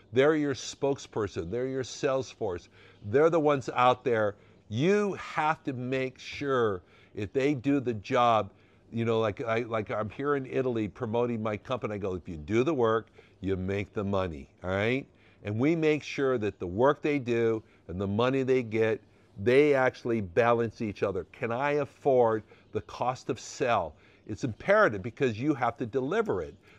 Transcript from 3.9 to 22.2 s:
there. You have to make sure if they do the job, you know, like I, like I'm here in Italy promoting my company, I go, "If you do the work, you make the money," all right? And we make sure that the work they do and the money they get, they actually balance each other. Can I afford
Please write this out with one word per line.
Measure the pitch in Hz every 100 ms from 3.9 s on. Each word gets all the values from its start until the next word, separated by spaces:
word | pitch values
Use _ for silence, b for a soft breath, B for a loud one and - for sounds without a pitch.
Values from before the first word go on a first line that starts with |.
| 123
there. | 131 113 104 - b b _
You | 110 165 208 202
have | 160 - - 151 - -
to |
make | 123 127 131 131 -
sure | - - 143 131 113 92 b b b
if | - 101
they | 135 139
do | 143 139 143
the | 120
job, | 110 - 127 120 113 98 b b b _
you | 113 117
know, | 113
like | 110 98
I, | 117 113
like | 117 110 101
I'm | 110 107
here | - 139 143
in | 127
Italy | 131 127 117 107
promoting | - 113 117 120 117
my | 107 107
company, | - 127 113 104
I |
go, | 95 92
"If | -
you | 80
do | 76 110
the | 135
work, | 147 113 113 107 b b b
you | 95 95
make | 92 98 104
the | 110
money," | 98 98 92 73 69 _
all | 90
right? | 98 110 131 - b b b
And | 104 107
we | 143 165
make | 156 151
sure | - - 135 127
that | 104 -
the | 90
work | 92 135 151
they | 156 147
do | 120 117 117 110 - b -
and | 90
the | 98
money | 104 123 135
they | 127 131
get, | 113 110 110 107 - b b -
they | 104 131 151
actually | 135 127 - 123 117
balance | 92 101 117 120 117 -
each | 110 -
other. | 104 92 80
Can | - 117
I | 120 143
afford | 147 139 - 147 127